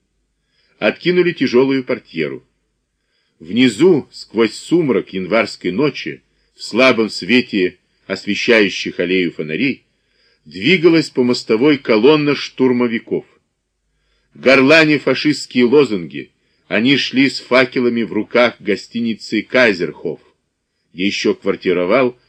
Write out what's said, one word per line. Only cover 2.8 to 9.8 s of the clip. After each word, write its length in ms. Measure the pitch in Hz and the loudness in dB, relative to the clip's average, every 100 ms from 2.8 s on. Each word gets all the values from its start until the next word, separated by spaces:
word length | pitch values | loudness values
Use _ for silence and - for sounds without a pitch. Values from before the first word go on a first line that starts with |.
| _ _ _ _ _ _ | _ _ _ _ _ _
Внизу, 680 | 78 110 127 101 180 151 - | -8 2 2 4 2 2 -2
сквозь 420 | - - 104 113 | -18 -10 -2 -2
сумрак 600 | - - 170 147 101 - | -2 -2 0 0 -2 -4
январской 580 | 95 90 110 104 - - | -10 -4 -2 -2 -6 -8
ночи, 520 | 92 147 - - 69 _ _ _ _ | -2 -4 -4 -12 -14 _ _ _ _
в 80 | |
слабом 460 | - 107 131 113 107 | -8 0 2 2 -2
свете 680 | - 90 123 - 104 90 - _ _ _ | -4 0 0 0 -2 -2 -4 _ _ _
освещающих 920 | 98 - 101 - 113 101 - - - | -10 -6 -6 2 2 2 -2 -10 -6
аллею 320 | 90 92 85 | -2 0 -2
фонарей, 540 | - 76 80 131 - | -6 -8 -4 -4 -6